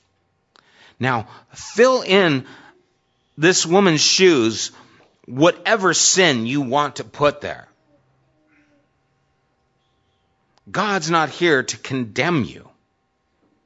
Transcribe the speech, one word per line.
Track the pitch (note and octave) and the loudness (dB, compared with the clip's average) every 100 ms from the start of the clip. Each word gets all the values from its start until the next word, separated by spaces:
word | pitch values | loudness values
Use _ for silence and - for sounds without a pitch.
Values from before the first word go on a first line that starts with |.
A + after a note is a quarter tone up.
| _ _ _ _ _ _ _ _ - - | _ _ _ _ _ _ _ _ -20 -8
Now, | B2+ B2 G2+ - _ | -4 -4 -6 -18 _
fill | - - G3 B3+ B3+ | -20 -8 2 2 2
in | - F#3+ F3+ C#3 C3 - - _ _ _ _ _ _ - | 2 2 2 0 -6 -20 -20 _ _ _ _ _ _ 0
this | D#3+ F3+ E3 | 2 2 2
woman's | F3+ G3 D3+ | 2 2 2
shoes | - - F#3 D3+ A2+ G#2 - - - _ _ _ - | 0 4 4 4 0 -2 -10 -14 -20 _ _ _ -12
whatever | B2 E3+ E3+ F#3+ A3 F#3+ | 0 2 2 -2 0 0
sin | D3+ - F3+ F3 B2+ A2+ | 0 0 2 2 2 -2
you | C#3+ | -4
want | C3+ C#3 D3 - | -2 -2 -2 -6
to | |
put | A2+ - D3 C#3 | -14 -2 -2 -2
there. | F#2 - - _ _ _ _ _ _ D4+ D4+ D4+ C#4+ C#4+ C#4+ _ _ _ _ _ _ _ _ _ _ _ _ _ _ _ _ _ _ | -10 -12 -16 _ _ _ _ _ _ _ _ _ _ _ _ _ _ _ _ _ _ _ _ _ _ _ _ _ _ _ _ _ _
God's | G2 G#3 G3 D#3 | -6 -2 -2 0
not | E3+ D3+ | 0 0
here | C3 F3 C#3 | 0 0 2
to | B2+ - | 0 -10
condemn | - C3 A#2 G2 D3+ E3 | -8 -8 -6 -4 -2 -2
you. | F2 C2 - _ _ _ _ _ _ _ _ _ | -4 -10 -20 _ _ _ _ _ _ _ _ _